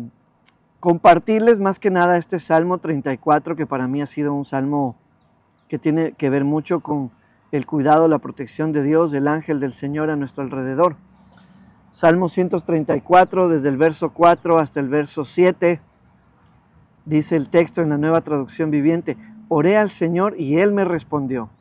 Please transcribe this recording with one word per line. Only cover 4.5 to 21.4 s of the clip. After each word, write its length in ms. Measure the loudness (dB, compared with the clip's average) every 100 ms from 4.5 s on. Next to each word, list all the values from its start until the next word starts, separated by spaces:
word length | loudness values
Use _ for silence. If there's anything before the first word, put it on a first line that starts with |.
| -4 -2 -2 -4 -6 _ _ _ _ _ _ -12
que 100 | -6
tiene 360 | -2 -2 -2
que 160 | -4 -2
ver 140 | 0
mucho 360 | 0 -2 -4 -6
con 320 | -4 -6 -6 _ _ _ -8
el 140 | -6 -4
cuidado, 400 | -2 2 4 4
la 100 | 2
protección 520 | -4 -14 -14 -6 -4
de 100 | -2
Dios, 280 | 0 2 2
del 160 | 0 -2
ángel 320 | -2 -4 -4
del 140 | -4
Señor 360 | -6 -8 -4 -4
a 60 | -4
nuestro 280 | -6 -8
alrededor. 520 | -10 -8 -6 0 0 0 _ _ _ _ _ -20 -20 _ _
Salmo 360 | 0 2 4 0
ciento 320 | -2 -2 -2
treinta 340 | -2 -4 -2 -4
y 60 |
cuatro, 480 | 4 4 4 2 2
desde 200 | 2 0
el 80 | 0
verso 360 | 0 0 -8
cuatro 440 | 2 2 2 2 0
hasta 220 | 0 -4
el 100 | -2
verso 360 | -2 -4 -8 -6
siete, 540 | 2 2 2 0 -2 _ _ _ _ _ _ _ _ _ _ _ _ -2
dice 300 | -2 0 -2
el 140 | 2
texto 320 | 2 2 0
en 80 | -2
la 80 | 0
Nueva 240 | 2 0
Traducción 500 | 0 -4 -4 -4 -2
Viviente: 460 | 0 0 0 -4 -10 -12 -18 -2
"Oré 300 | 0 4 2
al 120 | 0
Señor 460 | -2 -2 0 -2 -2
y 180 | -2 2
Él 140 | 2
me 120 | 2 -2
respondió. 640 | -2 -4 -6 -4 -6